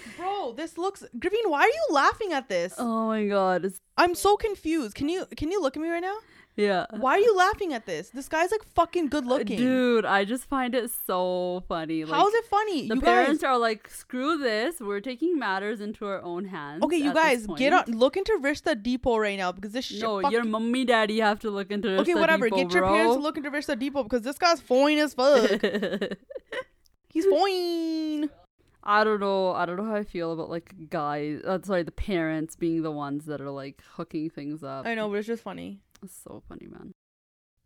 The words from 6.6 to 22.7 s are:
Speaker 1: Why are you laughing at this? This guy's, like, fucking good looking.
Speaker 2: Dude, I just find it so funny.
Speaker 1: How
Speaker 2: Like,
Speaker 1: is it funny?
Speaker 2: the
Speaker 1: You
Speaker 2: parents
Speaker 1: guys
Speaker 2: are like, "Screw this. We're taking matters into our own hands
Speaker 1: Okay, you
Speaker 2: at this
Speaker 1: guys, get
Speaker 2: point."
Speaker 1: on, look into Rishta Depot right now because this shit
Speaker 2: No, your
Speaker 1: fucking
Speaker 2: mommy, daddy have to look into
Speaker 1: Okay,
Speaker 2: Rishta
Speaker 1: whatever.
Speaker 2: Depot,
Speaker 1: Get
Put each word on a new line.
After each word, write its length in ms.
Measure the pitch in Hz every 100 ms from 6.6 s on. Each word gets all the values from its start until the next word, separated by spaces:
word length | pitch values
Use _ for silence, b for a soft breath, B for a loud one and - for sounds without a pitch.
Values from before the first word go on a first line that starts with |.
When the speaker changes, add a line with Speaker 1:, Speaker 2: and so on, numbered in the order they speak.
| 208 185 -
Speaker 1:
Why 220 | 208 262
are 60 | 339
you 160 | 466 381
laughing 380 | 370 427 370
at 120 | 247 -
this? 220 | 156 175
This 180 | 247 -
guy's, 240 | 311 359
like, 120 | 427 - -
fucking 320 | 330 349 302
good 180 | 294 247
looking. 320 | 254 214 220
Speaker 2:
Dude, 480 | 254 254 247 233 202
I 180 | 196 202
just 180 | 247
find 320 | - 269 247 240
it 160 | 233 - -
so 560 | 185 180 180 180 180 185
funny. 340 | 175 160 160
Speaker 1:
How 80 | 156
Speaker 2:
Like, 160 | 294 392
Speaker 1:
is 60 | 453
it 100 | 453
funny? 420 | 415 427 330 233
Speaker 2:
the 60 | 240
Speaker 1:
You 60 |
Speaker 2:
parents 400 | 302 359 269 302
Speaker 1:
guys 80 | 294
Speaker 2:
are 80 | 254
like, 320 | 233 214 -
"Screw 480 | - - 254 277 330
this. 420 | 262 214 254 330
We're 200 | 202 202
taking 400 | 233 247 330 330
matters 420 | 220 190 202 220
into 240 | 208 226 208
our 160 | 190
own 240 | 175 175 196
hands 380 | 185 143 151
Speaker 1:
Okay, 140 | 269 339
you 120 | 285
Speaker 2:
at 60 | 294
this 80 |
Speaker 1:
guys, 240 | 320 247 214 311
get 160 | 262
Speaker 2:
point." 160 | 349 -
Speaker 1:
on, 80 | 226
look 200 | 262 370
into 200 | 392 415
Rishta 400 | 269 294 - 269
Depot 340 | 214 247 262 226
right 200 | 214 196
now 140 | 180
because 200 | 185 202
this 140 | 226 -
shit 160 | 202
Speaker 2:
No, 180 | 226 202
your 220 | 190 226
Speaker 1:
fucking 100 | 233
Speaker 2:
mommy, 340 | 220 226 254 247
daddy 360 | 233 214 220
have 180 | 214 214
to 100 | 226
look 220 | 202 196
into 180 | 208 214 190
Speaker 1:
Okay, 100 | -
Speaker 2:
Rishta 60 | 339
Speaker 1:
whatever. 260 | 330 320 233
Speaker 2:
Depot, 80 | 196
Speaker 1:
Get 160 | 180